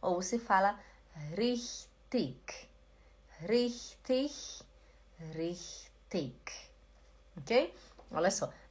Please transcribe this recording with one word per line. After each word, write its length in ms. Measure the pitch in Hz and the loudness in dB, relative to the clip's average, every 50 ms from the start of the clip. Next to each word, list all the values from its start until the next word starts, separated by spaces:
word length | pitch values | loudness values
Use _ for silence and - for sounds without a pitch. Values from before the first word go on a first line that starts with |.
ou 220 | - 180 180 175 | 2 2 2 2
você 160 | 185 - - 233 | 0 0 -2 -2
fala 400 | 233 - 214 190 190 196 208 - - - - - - - - 160 147 147 160 | 2 4 4 6 6 6 2 0 -8 -20 -20 -20 -20 -20 -14 -12 -10 -8 -2
richtik. 1300 | 180 226 240 247 240 240 - - - - - - _ - - - 254 - 135 - - - - - - - - - - - _ - - - - - - - - - - 151 175 | 0 2 2 2 0 -4 -6 -10 -10 -14 -16 -20 _ -20 -2 0 0 0 0 -4 -10 -12 -14 -14 -14 -14 -18 -20 -20 -20 _ -20 -20 -20 -20 -20 -20 -20 -20 -16 -12 -2 2
Richtig, 1160 | 220 240 240 247 240 - - - - - - - 262 254 269 294 285 - - - - - - - - - - - - - - - - - 165 160 156 | 4 4 4 4 0 -4 -10 -14 -16 -18 0 2 2 4 4 2 -2 -6 -12 -12 -14 -16 -18 -20 -20 -20 -20 -20 -20 -20 -20 -20 -18 -14 -12 -10 -6
richtik. 1200 | 160 165 170 175 180 - - - - - - - - - - - 190 147 131 - - - - - - - - - - - - - - - - - - - - - | -4 -2 -2 -2 -4 -8 -14 -14 -16 -18 -20 -20 -20 -20 -4 -2 -2 -2 -2 -6 -10 -14 -14 -14 -14 -16 -18 -20 -20 -20 -20 -20 -20 -20 -20 -20 -20 -20 -20 -16
Ok? 380 | - 139 - 226 247 302 349 - - - - - - - - | -14 -6 2 4 4 4 4 -2 -12 -20 -20 -20 -20 -18 -8
Olha 200 | - - 160 185 | -2 2 2 2
só. 220 | 190 - - - - - - - | 2 2 -2 -4 -6 -10 -20 -20